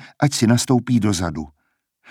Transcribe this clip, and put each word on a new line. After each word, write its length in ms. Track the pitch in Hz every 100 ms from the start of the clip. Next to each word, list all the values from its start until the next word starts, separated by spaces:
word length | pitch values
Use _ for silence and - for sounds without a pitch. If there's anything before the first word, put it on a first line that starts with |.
| - -
ať 120 | 143
si 140 | - 110
nastoupí 520 | 120 - 123 120 120
dozadu. 480 | 104 87 85 78 73 _ _ _ _ _ -